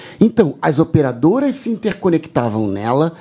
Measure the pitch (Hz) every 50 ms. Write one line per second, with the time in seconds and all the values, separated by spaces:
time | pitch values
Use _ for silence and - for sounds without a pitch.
0 | - - - - 202 226 226 - 196 143 - - - - 147 139 160 165 - 160
1 | 143 131 120 117 127 165 214 269 285 277 - - - 233 226 - - 214 190 -
2 | - 185 170 151 - - - 143 120 117 104 110 110 101 95 101 104 117 123 139
3 | 156 165 165 -